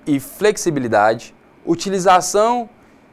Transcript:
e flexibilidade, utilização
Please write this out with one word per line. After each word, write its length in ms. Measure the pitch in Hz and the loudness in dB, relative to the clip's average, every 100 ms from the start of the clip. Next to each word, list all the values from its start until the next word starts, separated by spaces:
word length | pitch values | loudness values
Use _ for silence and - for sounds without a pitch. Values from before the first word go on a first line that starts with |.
| - | -4
e 120 | 139 | -4
flexibilidade, 1160 | - - 208 214 - 147 123 110 107 117 - - _ _ - | -4 -2 -2 0 -2 -4 0 2 2 0 -6 -20 _ _ -6
utilização 1000 | 165 202 196 180 180 170 202 220 240 226 - _ _ _ | -4 -4 -2 4 4 2 0 0 0 -6 -14 _ _ _